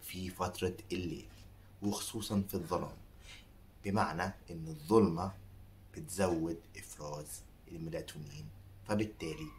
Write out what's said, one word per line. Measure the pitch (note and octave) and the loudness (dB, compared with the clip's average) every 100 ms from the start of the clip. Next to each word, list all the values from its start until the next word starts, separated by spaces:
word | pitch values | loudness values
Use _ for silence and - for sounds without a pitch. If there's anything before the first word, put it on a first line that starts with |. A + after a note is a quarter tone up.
في | - F#2 F#2 | -10 -6 -4
فترة | - F2+ - F2+ - - | 0 -2 2 0 0 -4
الليل، | F2+ F2 D2 - - - - - - | -2 -2 -4 -8 -16 -18 -18 -18 -2
وخصوصًا | G2+ G#2 - A2+ - G2+ | 0 0 -2 -4 2 2
في | G2 | 2
الظلام، | F#2 E2 E2 D2+ - - - - - - - - - G2+ | 0 0 0 0 -8 -16 -16 -16 -16 -16 -20 -20 -6 2
بمعنى | G#2 E2 E2 F#2+ - - | 4 4 2 0 -2 -8
إن | E2 D#2+ | -6 -6
الظلمة | D#2 D#2 A2+ F#2 E2 G2 - - - - - - - | -4 8 10 10 6 -2 -4 -14 -16 -16 -18 -14 -10
بتزود | D2+ G2 F#2 E2 E2 E2 - - | -4 4 4 6 2 -2 -6 -14
إفراز | - - D2 D2+ D2 - - - - | -12 -8 -6 -6 -8 -12 -14 -18 -12
الميلاتونين، | D#2+ E2 D#3+ - - C#3+ - - - - - - | -6 -4 -4 -4 -8 -10 -10 -10 -12 -16 -8 0
فبالتالي | G#2 G#2+ - D#2+ D#2 D2+ | 2 2 -2 -4 -4 -6